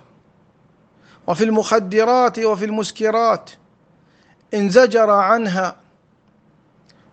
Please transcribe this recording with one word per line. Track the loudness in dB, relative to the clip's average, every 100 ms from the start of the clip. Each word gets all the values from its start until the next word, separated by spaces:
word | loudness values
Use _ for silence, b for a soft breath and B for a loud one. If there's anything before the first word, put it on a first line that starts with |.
| -12 _ _ _ _ _ _ _ _ _ b b -8
وفي | -2
المخدرات | 0 0 0 0 0 0 2 2 0 0
وفي | -4 -2 -4
المسكرات | -6 -6 -4 -4 0 0 -2 -6 -20 _ _ _ _ b b b b -8
انزجر | -4 2 4 4 4 2
عنها | 2 2 0 -2 -4 -6 -8 _ _ _ _ _ _ _ _ _ _ _ b b